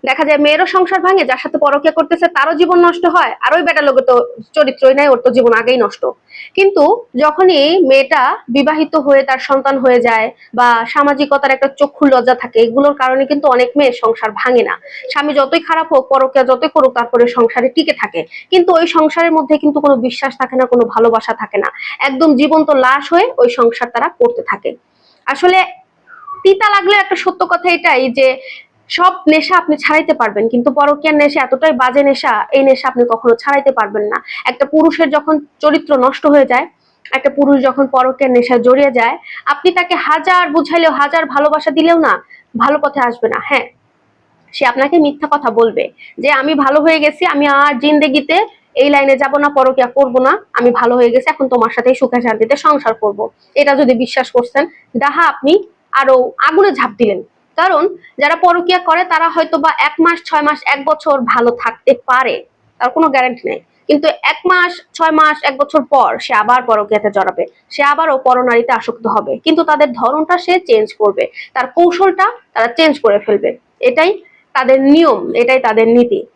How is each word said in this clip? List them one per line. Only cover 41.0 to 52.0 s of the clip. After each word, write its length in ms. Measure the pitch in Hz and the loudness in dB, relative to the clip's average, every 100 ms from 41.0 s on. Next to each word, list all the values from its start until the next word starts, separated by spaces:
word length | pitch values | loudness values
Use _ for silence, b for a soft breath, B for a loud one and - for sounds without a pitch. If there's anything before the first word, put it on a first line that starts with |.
হাজার 220 | 285 330 320 | -2 -2 -2
ভালোবাসা 460 | 277 294 302 302 | 0 0 0 -2
দিলেও 260 | 294 320 339 | 0 2 2
না, 140 | 294 269 b b b 233 | 2 -2 b b b -4
ভালো 220 | 240 294 | -2 0
পথে 160 | 294 285 247 | -2 -2 -4
আসবে 200 | 233 226 | -2 -4
না। 100 | - - | -4 -4
হ্যাঁ, 200 | 277 - _ _ _ _ _ _ _ _ | -4 -4 _ _ _ _ _ _ _ _
সে 100 | - 262 | -4 -2
আপনাকে 300 | 269 277 339 | 0 0 2
মিথ্যা 280 | 294 285 302 | 0 -2 -4
কথা 180 | 294 262 | -4 -2
বলবে 320 | 214 233 214 - B B B | 0 0 0 -8 B B B
যে 120 | 269 | -2
আমি 220 | 277 277 277 | 0 0 0
ভালো 240 | 277 294 | 2 2
হয়ে 180 | 311 320 | 2 2
গেছি, 200 | 294 294 359 | 0 -2 -4
আমি 120 | 285 294 | 0 0
আর 200 | 277 294 262 | 2 2 0
জিন্দেগিতে 580 | 285 302 302 285 285 330 427 b b - | 0 2 2 0 0 -2 -2 b b -2
এই 140 | 285 | 2
লাইনে 260 | 285 277 262 | 2 2 0
যাব 160 | 269 285 | 0 0
না, 120 | 294 285 | 0 2
পরকীয়া 320 | 262 262 247 254 | 0 2 -2 0
করব 200 | 269 247 | 0 2
না, 140 | 254 392 - | 0 -2 -4
আমি 160 | - 240 240 | -2 0 0
ভালো 140 | 240 247 | 0 2
হয়ে 160 | 240 | 2
গেছি, 140 | 240 254 | 2 -2
এখন 160 | 311 262 | -4 -2
তোমার 180 | 240 226 | 0 0
সাথেই 220 | 240 247 | 0 -2
সুখে 240 | 254 | 0